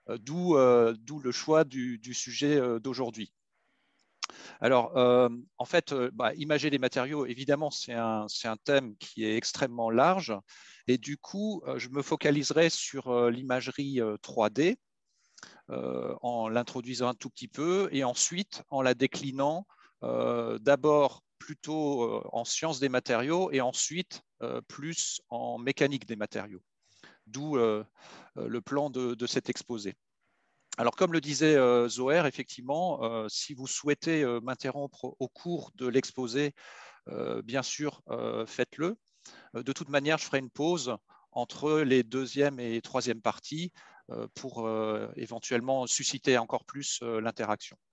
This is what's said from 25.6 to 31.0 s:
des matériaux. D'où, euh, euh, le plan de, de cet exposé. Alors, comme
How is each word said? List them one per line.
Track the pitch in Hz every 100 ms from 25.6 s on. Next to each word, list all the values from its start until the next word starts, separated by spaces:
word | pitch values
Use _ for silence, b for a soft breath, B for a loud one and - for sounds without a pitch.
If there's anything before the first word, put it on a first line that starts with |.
| 123 - 143 135 117
des | 107
matériaux. | 104 104 101 90 _ _ b b b b 110
D'où, | 131 151 139
euh, | 113 107 110 B B B B -
euh, | 113
le | 117
plan | - 143 147
de, | 127 123 120
de | 120
cet | 131 -
exposé. | - - 117 98 - _ _ _ _ _ _ - -
Alors, | 120
comme | -